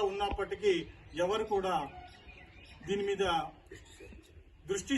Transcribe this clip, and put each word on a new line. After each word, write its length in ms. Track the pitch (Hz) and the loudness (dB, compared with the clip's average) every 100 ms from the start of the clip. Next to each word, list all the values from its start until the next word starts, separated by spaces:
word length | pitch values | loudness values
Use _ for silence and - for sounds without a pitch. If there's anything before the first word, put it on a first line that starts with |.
| 403 | 2
ఉన్నప్పటికీ 640 | 403 392 392 381 392 415 339 - - - 156 | 2 0 0 -2 2 4 4 0 -10 -10 0
ఎవరు 220 | 180 214 220 | 2 2 2
కూడా 220 | 202 190 170 139 - - - - - - - - - 156 | 2 2 0 -2 -8 -16 -18 -20 -20 -20 -20 -20 -14 -2
దీని 160 | 202 202 | 0 2
మీద 160 | 190 190 160 151 - - - - - - - - - - - 151 | 2 2 2 0 -8 -20 -20 -20 -20 -18 -18 -20 -20 -20 -16 -4
దృష్టి 260 | 196 - | -4 0